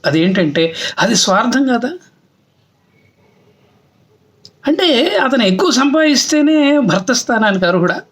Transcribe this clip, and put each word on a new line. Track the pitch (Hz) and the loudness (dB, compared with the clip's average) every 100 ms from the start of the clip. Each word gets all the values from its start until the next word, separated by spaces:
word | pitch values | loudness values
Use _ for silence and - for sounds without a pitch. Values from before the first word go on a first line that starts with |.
అదేంటంటే, | 160 156 180 190 160 147 165 - - - | 0 0 0 0 0 0 -4 -4 -10 -4
అది | 202 | -2
స్వార్థం | 233 - 190 240 262 269 | 0 0 0 0 0 0
కాదా? | 233 247 359 - _ _ _ _ _ _ _ _ _ _ _ _ _ _ _ _ _ _ _ _ _ _ _ - _ - | -2 -4 -10 -18 _ _ _ _ _ _ _ _ _ _ _ _ _ _ _ _ _ _ _ _ _ _ _ -20 _ -4
అంటే, | 320 370 240 339 403 | 0 0 0 0 0
అతను | 262 247 | 0 2
ఎక్కువ | 202 185 370 | 0 2 0
సంపాదిస్తేనే | 247 277 302 311 277 - 302 302 311 285 294 | 0 0 2 2 0 0 0 2 2 2 2
భర్త | 220 190 185 | 0 -2 -2
స్థానానికి | 247 - 226 214 190 | -4 -2 0 0 0
అర్హుడా? | 175 180 175 - - | 0 0 0 -2 -10